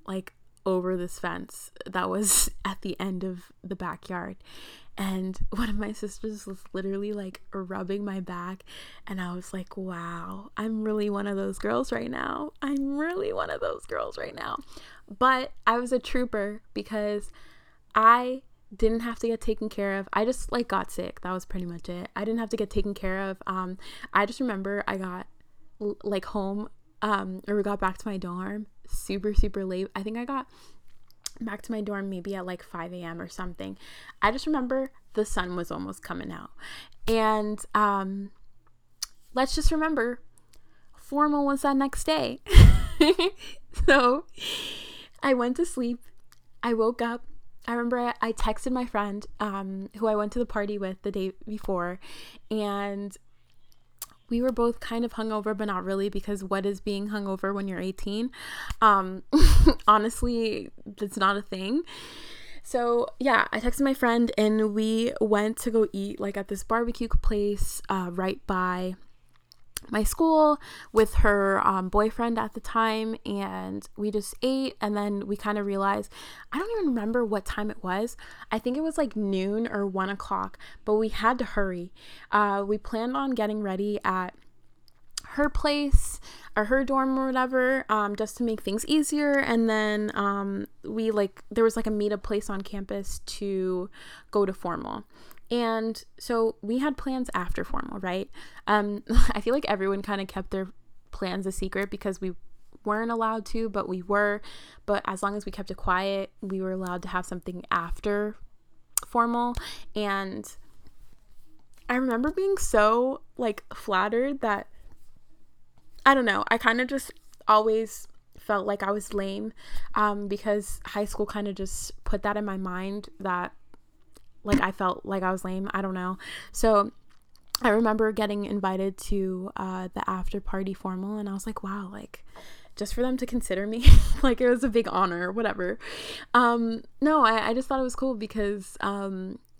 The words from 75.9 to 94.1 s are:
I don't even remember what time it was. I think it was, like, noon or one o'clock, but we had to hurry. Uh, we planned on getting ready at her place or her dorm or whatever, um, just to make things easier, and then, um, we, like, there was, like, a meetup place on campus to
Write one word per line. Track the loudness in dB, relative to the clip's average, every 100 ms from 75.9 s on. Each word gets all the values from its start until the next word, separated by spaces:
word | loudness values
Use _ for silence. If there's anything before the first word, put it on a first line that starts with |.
| 0 -4 -12 -18 -18 -8
I | -4
don't | -2
even | 0 0
remember | 0 0 0
what | 0 -2 -4
time | -4 -4
it | -4
was. | -4 -2 -4 -8 -18 -16 -6
I | -4
think | -2 -2
it |
was, | -2 0
like, | -2 0
noon | 0 0 0 -2 -2
or | -2 -2
one | -2 -2
o'clock, | -4 -4 -4 -4 -8 -18 -8
but | 0
we | 2 2
had | 2 2 2
to |
hurry. | 0 0 0 -2 -10 -14 -20 -20 0
Uh, | 2 4 2 0
we | -2
planned | -2 -4 -2 -2
on | -2
getting | 0 -2 -2
ready | -2 -2 -2 -2
at | -2 -2 -4 -10 -20 -20 -20 -20 -20 -20 -14 -12
her | -6 0 2
place | 2 2 2 6 6 6 -6 -14 -18 -6 -2
or | 2
her | 2
dorm | 2 2 2 0
or | 0
whatever, | 0 0 2 2 2 0
um, | 0 0 -2
just | -4 -2
to |
make | -2 -2
things | -2 -4 2
easier, | 2 2 0 2
and | 2 4 2 4
then, | 2 2 0 -2
um, | -2 -2 -2 -4 -6 -8 -10
we, | -8 -4 0
like, | 2 0 -4 -4
there | 4
was, | 4 4
like, | 0
a |
meetup | 0 0 -2
place | -2 -2 -2
on | -6
campus | -6 -8 -6 -6 -4 -6
to | -8 -6 -4 -2 -2 -2 -4 -12 -20